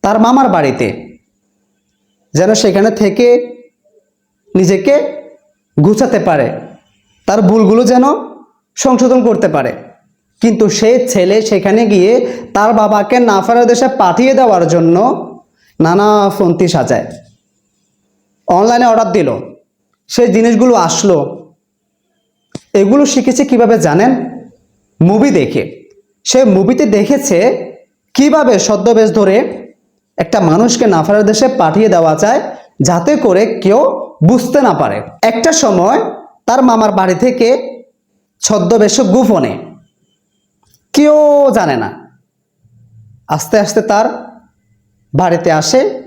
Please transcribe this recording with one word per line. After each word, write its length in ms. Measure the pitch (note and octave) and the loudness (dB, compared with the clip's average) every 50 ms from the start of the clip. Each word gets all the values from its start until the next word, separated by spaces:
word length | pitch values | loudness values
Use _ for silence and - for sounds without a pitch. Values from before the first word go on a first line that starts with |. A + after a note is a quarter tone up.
তার 180 | - G3 G#3+ A3 | 0 0 0 2
মামার 280 | A3 A#3 B3+ C4+ C4 A#3+ | 2 2 2 2 2 0
বাড়িতে, 680 | F#3 E3+ D3 C3+ - - B2 G2 - - - - - _ _ _ _ _ _ _ _ _ _ _ _ _ _ _ _ _ _ _ _ _ _ _ | 0 0 -2 -2 -4 -4 -6 -6 -6 -10 -16 -20 -20 _ _ _ _ _ _ _ _ _ _ _ _ _ _ _ _ _ _ _ _ _ _ _
যেন 220 | - D3+ F3+ G#3 A3 | -2 0 0 2 0
সেখানে 360 | G#3 - G#3 F3 G3 G3+ A3+ | 2 0 0 0 2 0 0
থেকে 680 | A3 - G#3+ G3 G3 - A#3+ A#3+ A#3+ A#3+ - - - - - _ _ _ _ _ _ _ _ _ _ _ _ _ _ _ _ _ - | 0 0 -2 -2 0 2 2 2 2 2 0 -6 -16 -20 -20 _ _ _ _ _ _ _ _ _ _ _ _ _ _ _ _ _ -2
নিজেকে 680 | F#3 F#3+ E3+ G3 F#3 - C#4 C#4+ D4 D4 - - - - - - _ _ _ _ _ _ _ _ D3+ D3 | 0 0 0 0 0 0 0 0 0 -2 -4 -10 -14 -20 -20 -20 _ _ _ _ _ _ _ _ 0 2
গুছাতে 340 | G3 G#3+ G#3+ C4+ B3+ A#3+ G3+ | 2 2 0 0 -2 -2 -2
পারে, 420 | D#3 F3 D#3+ D3 B2 - - - - - - - _ _ _ _ _ _ _ _ _ | -2 0 0 0 -2 -4 -6 -10 -16 -18 -20 -20 _ _ _ _ _ _ _ _ _
তার 160 | - F#3+ A3+ | -4 -2 0
ভুলগুলো 420 | G3+ F3+ G#3+ A3+ G#3+ F#3 A3 A#3 B3 | 2 2 2 2 2 4 2 2 2
যেন 180 | - B3+ B3 B3+ C#4+ D4+ - - - - - - _ _ _ _ _ _ | 2 2 2 2 2 0 -4 -8 -16 -20 -20 -20 _ _ _ _ _ _
সংশোধন 520 | - - - B3+ B3 B3+ A#3+ B3+ B3+ G#3 | -4 0 0 2 2 2 2 2 2 2
করতে 220 | A#3 G#3 - - - | 0 0 0 -2 -2
পারে। 240 | D#3 D3 B2+ A#2+ - - - - - _ _ _ _ _ _ _ _ _ | -2 -2 -4 -4 -8 -10 -18 -20 -20 _ _ _ _ _ _ _ _ _
কিন্তু 280 | - A#3 A3 A#3 A3 G3 | -2 0 2 2 0 0
সেই 400 | - - A3+ A3 B3 B3+ B3 B3 | 0 0 2 2 2 2 0 -2
ছেলে 340 | - G3+ F3+ F#3 G3+ A3 | -2 -2 0 0 0 0
সেখানে 440 | A3 - G#3+ F#3 G3 G3 G3+ A3+ A#3 | 0 0 -2 -2 0 0 0 2 2
গিয়ে 520 | G#3 G#3 F#3 F3+ G3+ A#3+ C4 A#3+ - - - - - - | 2 2 2 2 2 2 0 0 -4 -8 -12 -16 -6 -2
তার 180 | G3 G#3 A3 | 0 0 2
বাবাকে 480 | A#3 A3 G#3+ G#3 G#3+ G#3 G3+ G#3 B3 B3 | 2 0 0 0 0 -2 -2 0 0 0
নাফেরার 460 | A#3+ A3 G3 G3 F#3 - A#3 A#3+ A#3+ | 2 2 0 0 0 0 2 2 2
দেশে 220 | A#3 A#3+ A#3+ C4 B3+ | 2 2 2 0 -2
পাঠিয়ে 460 | C4 - G3+ - A3+ - B3 C4 C4+ | 0 0 0 0 2 2 0 2 2
দেওয়ার 340 | C4 C4 A3+ G3 F3 E3+ D3+ | 2 2 2 2 2 0 0
জন্য 300 | E3 E3+ E3+ E3 E3+ F3 A3 C4 G4 - - - - - _ _ _ _ _ _ _ - | 0 2 2 2 2 2 0 0 -2 -4 -10 -16 -18 -20 _ _ _ _ _ _ _ -2
নানা 500 | D#3+ E3 F3 G3+ G3+ G#3+ G#3+ G#3 G3+ G3 | 0 0 2 2 2 2 2 2 0 0
ফন্তি 380 | G3 G3 G3+ F3 E3+ E3 F#3 E3+ | 0 -2 -2 -2 0 0 0 0
সাজায়। 380 | - D3+ B2 - B2+ G#2+ - - - - - _ _ _ _ _ _ _ _ _ _ _ _ _ _ _ _ _ _ _ _ _ _ _ _ - | 0 -2 -2 -2 -2 -4 -4 -8 -16 -20 -20 _ _ _ _ _ _ _ _ _ _ _ _ _ _ _ _ _ _ _ _ _ _ _ _ -4
অনলাইনে 380 | F3 F3+ G#3 A#3 A#3+ A#3+ B3 | -2 0 0 0 2 2 2
অর্ডার 260 | A#3+ A3+ A3+ A3+ F#3+ | 2 2 0 0 0
দিল, 260 | F3+ G#3 D#3 C3 A2 F#2 - - - _ _ _ _ _ _ _ _ _ _ _ | -2 -2 -2 -2 -4 -8 -10 -16 -20 _ _ _ _ _ _ _ _ _ _ _
সেই 240 | - - A#3+ A3 | -2 0 0 2
জিনিসগুলো 420 | F#3 A3+ A3+ A#3 A3+ G3+ B3 B3+ A#3+ | 2 2 2 2 2 2 2 2 2
আসলো। 720 | G3+ F3 E3 - - - G3+ F3 D3 G#2+ - E3+ - - _ _ _ _ _ _ _ _ _ _ _ _ _ _ _ _ _ _ _ _ _ _ - _ _ | 2 0 -2 -2 -2 0 2 2 0 -2 -6 -10 -16 -20 _ _ _ _ _ _ _ _ _ _ _ _ _ _ _ _ _ _ _ _ _ _ -20 _ _
এগুলো 340 | - G3+ G3 G3 B3 C#4+ D4 | 0 0 2 2 2 2 2
শিখেছে 380 | C#4 - C4 - C#4 B3 D4+ C#4+ | 2 0 0 0 0 0 0 0
কিভাবে 340 | C#4+ B3+ A3 A#3 G#3+ A#3 G#3+ | 0 2 2 2 2 2 2
জানেন? 520 | D3+ D#3 D3 F3 G#3+ B3+ C4 - - - - - - - _ _ _ _ _ _ _ _ _ _ | 0 0 0 2 2 0 0 -2 -6 -10 -14 -16 -20 -20 _ _ _ _ _ _ _ _ _ _
মুভি 280 | D#3+ F3 G3+ A3 C4 C#4+ | 0 2 2 2 2 2
দেখে। 520 | G3 E3 C3 - - - - - - - - _ _ _ _ _ _ _ _ | 2 0 -2 -2 -4 -6 -6 -6 -14 -20 -20 _ _ _ _ _ _ _ _
সে 200 | - - - C4+ | -2 0 2 2
মুভিতে 420 | G#3+ F#3+ F#3 G3 A3+ B3+ - D4+ | 4 2 2 2 0 0 0 0
দেখেছে 840 | A3 G3+ G3+ G3+ - C#4+ C4+ - - F#3+ E3+ G3+ B3+ - - - - - - _ _ _ _ _ _ _ | 0 0 0 0 0 -2 -2 0 -2 0 0 0 0 -2 -4 -10 -14 -18 -20 _ _ _ _ _ _ _
কিভাবে 440 | - C#4 D4 C#4+ D4+ D4 A#3+ A3+ F#3 | 0 2 2 2 2 2 2 0 0
ছদ্মবেশ 540 | - - G#3+ F#3+ F#3 A#3+ A#3 A3 A3 G#3+ | 0 -2 -2 0 0 0 2 2 2 2
ধরে 540 | E3 A3+ G3+ F#3+ F#3+ A3+ D4 - - - - - _ _ _ _ _ _ _ _ _ - | 2 0 0 2 2 0 -2 -4 -10 -14 -18 -20 _ _ _ _ _ _ _ _ _ -10
একটা 220 | E3 - - G#3+ | -6 -2 -2 0
মানুষকে 460 | F#3 D#3+ D#3 F#3 A3+ A#3+ A#3+ - B3 | 0 2 2 2 0 0 0 0 0
নাফেরার 400 | G#3+ F#3 E3 D#3 E3 G3+ G#3+ G#3 | 0 0 0 0 0 0 2 2
দেশে 220 | G#3 G#3+ G#3+ C4+ B3+ | 0 0 0 0 0
পাঠিয়ে 400 | C4 - F3 D#3 D#3+ G3+ A3 A3 | 0 0 -2 0 2 0 0 2
দেওয়া 260 | G3+ E3+ E3 D#3+ D#3 | 2 2 2 0 0
যায়, 260 | D#3 G#3 G#3 B3+ - - - - - - _ _ _ | 0 0 0 0 -2 -4 -8 -16 -18 -20 _ _ _
যাতে 360 | C3+ F3 F3 F3 F3 F#3+ G3+ | -4 -2 -2 0 0 0 -2
করে 300 | - - G#3+ F3+ F#3 A3 | 0 0 0 2 2 0
কেউ 320 | - - - - F#3+ G3+ B3+ D4+ C4+ - - - - - - D#3 | -2 -4 -4 0 0 2 2 0 0 -2 -6 -12 -16 -6 0 2
বুঝতে 360 | E3+ B3+ B3 A#3+ - - C#4+ | 2 2 2 0 0 0 0
না 140 | C4 A3 D#3+ | 0 0 0
পারে। 280 | D3 C#3+ G#2+ G2 G#2 G2+ - - - | -2 -4 -4 -4 -8 -10 -14 -8 -4
একটা 300 | - - A3+ A#3 A#3 D#4+ | -4 -2 -2 0 -2 0
সময় 480 | D#4+ D#4+ C#4+ A3+ F#3+ F3+ F3 G3+ C4 F#4+ A4 - - - - - _ _ _ | 0 0 0 0 0 0 0 0 0 -2 -4 -6 -10 -14 -20 -20 _ _ _
তার 160 | - A#3+ C#4 | -2 0 2
মামার 300 | B3+ B3 A3+ A3 G#3+ G#3 | 2 2 2 2 0 0
বাড়ি 220 | F#3+ F#3+ F#3+ F#3 F#3 | 0 0 0 -2 0
থেকে 680 | F3+ A#3 B3+ B3 B3 A#3 A3+ C4 - - - - - - _ _ _ _ _ _ _ _ _ _ _ | 0 0 -2 0 0 0 0 0 -2 -4 -12 -16 -18 -20 _ _ _ _ _ _ _ _ _ _ _
ছদ্মবেশে 600 | - - A3 G3 F3 F3 A#3 A3 G#3 G#3 A3 - | -4 -4 -2 -2 0 0 2 2 2 0 0 0
গোপনে, 720 | B3 F#3+ F#3 B3+ B3 G3+ G#3+ E3 C3 A2 - - - - - - _ _ _ _ _ _ _ _ _ _ _ _ _ _ _ _ _ _ _ _ _ _ | 0 2 2 2 2 2 2 0 0 -4 -6 -10 -14 -18 -20 -20 _ _ _ _ _ _ _ _ _ _ _ _ _ _ _ _ _ _ _ _ _ _
কেউ 580 | - C#4+ D4 D4+ D4+ D4+ D4+ D4 C#4+ C#4+ C#4+ C#4 G3 | 0 2 2 4 4 4 4 4 4 4 2 2 2
জানে 220 | A3+ F#3 D#3+ C3 | 0 -2 -2 -2
না, 420 | A#2 G#2+ F#2+ - - - _ _ _ _ _ _ _ _ _ _ _ _ _ _ _ _ _ _ - - - - _ _ - | -4 -6 -8 -10 -16 -20 _ _ _ _ _ _ _ _ _ _ _ _ _ _ _ _ _ _ -20 -20 -20 -20 _ _ -6
আস্তে 300 | D3+ D3 - - - G#3+ | -6 -6 -4 -2 0 0
আস্তে 240 | G3 - - A3 | 0 0 -2 -4
তার 480 | G#3+ - G3+ G#3 A3+ D4 - - - - - - _ _ _ _ _ _ _ _ _ _ _ _ _ _ - | -2 0 0 0 0 -2 -6 -10 -16 -20 -20 -20 _ _ _ _ _ _ _ _ _ _ _ _ _ _ -4
বাড়িতে 380 | C#3+ F3+ F3 E3+ E3+ - F3 | -2 0 0 0 -2 0 -2
আসে। 500 | D#3 D#3 D3+ - - C4 E4+ - - - - | -2 -2 -2 0 0 0 0 -2 -6 -8 -16